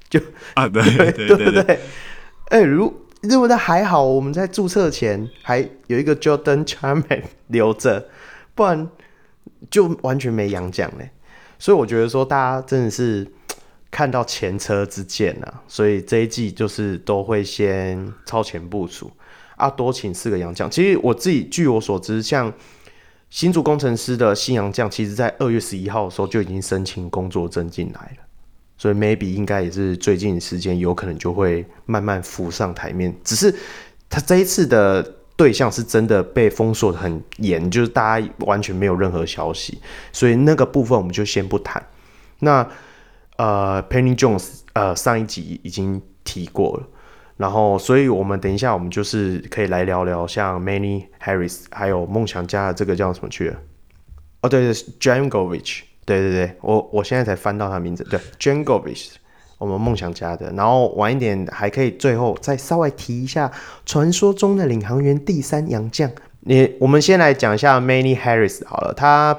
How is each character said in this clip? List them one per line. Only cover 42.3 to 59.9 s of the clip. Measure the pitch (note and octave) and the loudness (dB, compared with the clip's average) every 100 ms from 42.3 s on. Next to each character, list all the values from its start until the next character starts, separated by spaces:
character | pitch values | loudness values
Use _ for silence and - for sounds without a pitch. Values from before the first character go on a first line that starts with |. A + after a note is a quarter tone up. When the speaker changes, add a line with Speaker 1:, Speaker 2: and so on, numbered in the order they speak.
| - | 0
Speaker 1:
那， | D3 C#3 A#2 - - - - _ _ - | 4 4 2 -8 -20 -20 -20 _ _ -2
呃， | A2 G2+ G2 F#2+ - | 0 2 0 0 0
Penny | B2+ B2+ B2 | 2 2 4
Jones， | C3 G2 - - - | 2 2 -4 -16 -6
呃， | A2 G2 E2+ | -2 0 0
上 | B2+ A2+ | 0 -2
一 | G#2+ | -4
集 | F#2 D#2+ F2 | -8 -12 -12
已 | E2+ | -10
经 | G2 F#2+ F#2+ - _ | -6 -4 -4 -10 _
提 | - F#2 E2+ | -12 -10 -6
过 | G2 F2 - | 0 0 -2
了， | - - - - - - | -10 -20 -20 -20 -16 -6
然 | G2 | -2
后 | G#2+ G#2+ F#2+ | 2 2 2
所 | - C3 | 4 4
以 | C3 | 4
我 | F#2+ | 2
们 | G2 G2 | 0 -2
等 | G2 | -2
一 | G2+ | -2
下 | B2+ F#2+ | 0 -2
我 | |
们 | F2 | -4
就 | G2+ | -4
是 | G2+ G#2+ F#2+ F2+ - | -2 -2 -2 -4 -6
可 | A2+ | -4
以 | G2 | -2
来 | F2+ F#2 | 0 0
聊 | F2+ | 0
聊 | F2+ E2+ E2+ | 0 -2 -4
像 | G#2+ F#2+ F2+ | -2 -2 -2
Manny | F#2 G2 G2+ G2 - - | -2 -2 -2 -4 -8 -10
Harris | G2 F#2+ F2+ - - | -4 -2 -2 -8 -14
还 | - G2 | -6 -2
有 | F2+ F2 | -2 -2
梦 | G#2+ G#2+ | -2 -2
想 | F#2 F2 | -4 -4
家 | G2+ G2 | -2 -2
的 | F2 | -2
这 | G2 | -2
个 | F2+ | 0
叫 | F#2+ | -2
什 | F2 | -4
么 | - | -8
去 | - E2+ | -6 -6
了？ | - - - - - - - - - | -6 -14 -20 -20 -20 -20 -20 -20 -4
哦， | B2 | 2
对， | C3+ A#2+ | 2 2
对， | |
Jankovic， | G#2+ - - B2+ B2+ C#3 G#2 F2+ E2 - - - - - | 0 -6 -2 2 2 2 0 -2 -4 -8 -12 -14 -10 -2
对， | F#2+ | 2
对， | F#2+ | 2
对， | F2+ F2+ - | 2 -2 -4
我， | - G#2+ - | 0 0 2
我 | G#2 | -2
现 | - B2+ | 0 0
在 | A2+ | 0
才 | F#2 | -2
翻 | G#2 G#2 | -2 -2
到 | G2 | -4
他 | F#2 | -4
名 | F2 F2 | -4 -6
字， | |
对， | - F#2+ - - | -4 -4 -6 -2
Jankovic， | C#3 C#3+ C#3+ G#2 C2+ A#1+ - - _ _ _ - | 0 0 2 0 -2 -12 -16 -20 _ _ _ -10
我 | G2+ | -4
们 | F#2+ | -2
梦 | A#2 | -2